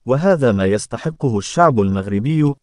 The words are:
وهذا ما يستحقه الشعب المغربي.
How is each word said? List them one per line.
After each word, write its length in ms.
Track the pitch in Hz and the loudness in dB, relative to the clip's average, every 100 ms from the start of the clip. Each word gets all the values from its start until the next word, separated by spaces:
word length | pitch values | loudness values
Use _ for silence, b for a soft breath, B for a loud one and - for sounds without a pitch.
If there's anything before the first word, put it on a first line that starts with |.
| 117 | -4
وهذا 460 | 135 190 175 127 | 0 2 2 2
ما 140 | 98 95 | 2 2
يستحقه 720 | 104 - 117 - 160 139 104 | 0 -4 -8 -8 -4 -2 -2
الشعب 420 | - - 170 117 | -4 2 2 4
المغربي. 760 | 98 98 98 101 131 156 147 143 | 0 0 -2 -4 -2 0 0 -2